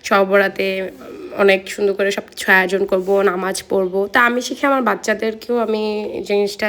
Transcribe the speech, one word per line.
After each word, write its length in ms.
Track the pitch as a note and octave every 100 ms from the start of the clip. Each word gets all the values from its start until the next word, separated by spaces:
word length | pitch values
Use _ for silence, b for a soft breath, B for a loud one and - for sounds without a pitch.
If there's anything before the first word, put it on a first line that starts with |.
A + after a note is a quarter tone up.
শবে 220 | - G3+ F#3+
বরাতে 400 | G3+ G3 F#3+ G3 F#3+ F#3+ - - - - -
অনেক 240 | G3 F#3+ F#3+
সুন্দর 260 | - G3+
করে 160 | G3 G3
সব 140 | G3+ -
কিছু 220 | - -
আয়োজন 340 | F#3+ F#3 F#3+ G3
করবো, 280 | F#3+ F#3 G3
নামাজ 360 | G3 F3+ F#3 F#3 -
পড়বো। 380 | G3 F#3+ F#3+ G3+
তা 120 | C4 A#3+
আমি 160 | B3
শিখে 240 | B3+ C4+ C#4+
আমার 160 | C4+
বাচ্চাদেরকেও 720 | A3+ G3 - G#3 A3 A3 - A#3+
আমি 260 | A3 A3 G#3+ G#3+ G#3 - F#3+
জিনিসটা 400 | G3+ G3+ G3+